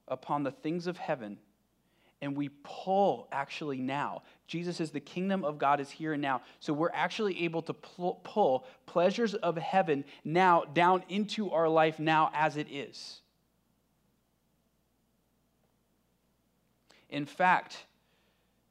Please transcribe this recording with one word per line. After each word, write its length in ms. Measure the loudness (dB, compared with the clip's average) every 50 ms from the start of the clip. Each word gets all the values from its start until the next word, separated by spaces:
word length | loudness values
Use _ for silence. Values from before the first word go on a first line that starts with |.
| _
upon 360 | -10 -10 -8 -4 -4 -2 -2
the 80 | -2 -4
things 360 | -6 -6 -6 -4 -4 -4 -4
of 120 | -6 -8 -6
heaven, 400 | -4 -4 -4 -4 -6 -12 -12 -14 _ _ _ _ _ _ _ _ _ _ _ _ _ _ _ _
and 160 | -8 -6 -6
we 140 | -6 -6 -8 -10 _
pull 640 | -18 -16 -14 -10 -4 0 2 4 4 2 2 -2 -6 -8
actually 480 | -6 -6 -6 -6 -8 -8 -6 -6 -4 -4
now. 440 | -4 -4 -2 -4 -4 -4 -6 -10 -14 -18 -20 _ _
Jesus 300 | -8 -8 -6 -4 -4 -4
says 140 | -4 -6 -6
the 100 | -6 -10
kingdom 420 | -10 -8 -8 -6 -2 -2 -2 -2
of 140 | -2 -4 -4
God 240 | 0 2 2 2 2
is 100 | 0 -8
here 220 | -10 -8 -6 -4
and 80 | -2 -2
now. 220 | 0 -2 -2 -2 -4 -12 -20 _
So 140 | -4 -4 0
we're 160 | 0 0 0
actually 520 | 0 0 -2 -2 -2 -2 -2 -2 -2 -2 -4
able 180 | -2 -2 -4
to 100 | -6 -6
pl-, 480 | -10 -10 -14 -20 -12 -6 -4 -4 -4 -6 -12
pull 420 | -4 0 2 2 4 2 0 -2 -8 -20 _ _
pleasures 500 | -2 2 4 4 4 4 2 -2 -2 -2
of 220 | -2 -2 -2 -2
heaven 480 | -2 -4 0 2 2 4 4 0 -2 -2 -8 -16 -12
now 420 | _ 0 4 6 6 8 6 6 4
down 380 | 2 2 4 6 6 6 4 0 -2
into 420 | -2 -2 -2 -2 -4 -4 -4 0
our 180 | 2 2 4 4
life 300 | 6 6 4 4 2 0
now 320 | 2 4 4 4 4 2 2
as 240 | 0 0 0 0 -4
it 100 | -8 -6
is. 500 | -8 -10 -10 -10 -12 -16 -16 -16 -18 -20 _ _ _ _ _ _ _ _ _ _ _ _ _ _ _ _ _ _ _ _ _ _ _ _ _ _ _ _ _ _ _ _ _ _ _ _ _ _ _ _ _ _ _ _ _ _ _ _ _ _ _ _ _ _ _ _ _ _ _ _ _ _ _ _ _ _ _ _ _ _ _ _ _ _ -20 _ _ _
In 180 | -6 -6 -6
fact, 600 | -6 0 2 4 4 4 4 0 -4 -16 -20 -20 _ _ _ _ _ _ _ _ _ _ _ _ _ _ _ _ _